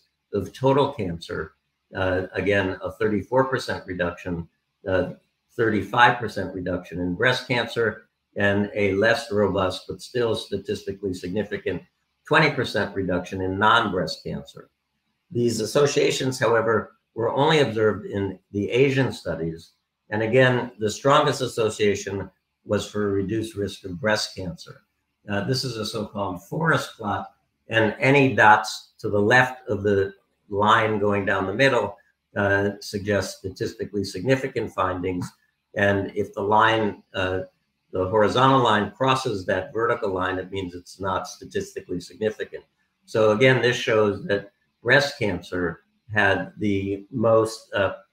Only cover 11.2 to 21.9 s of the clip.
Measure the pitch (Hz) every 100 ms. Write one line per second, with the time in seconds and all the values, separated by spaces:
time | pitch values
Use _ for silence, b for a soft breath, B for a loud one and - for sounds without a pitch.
11.2 | 90 104 101 101 101 - - _ _ _
12.2 | - 156 151 135 113 107 95 98 90 87
13.2 | - 95 92 95 107 117 107 90 - -
14.2 | - 69 69 - - _ _ _ _ _
15.2 | _ 120 120 107 107 147 143 143 147 -
16.2 | 131 127 113 117 107 110 - _ _ 110
17.2 | 113 131 151 156 120 107 107 95 - 101
18.2 | 98 90 _ 101 98 123 139 131 117 -
19.2 | 92 80 82 80 - _ _ _ - 104
20.2 | 110 127 127 123 - - 107 - 135 147
21.2 | 147 131 123 - 107 - 104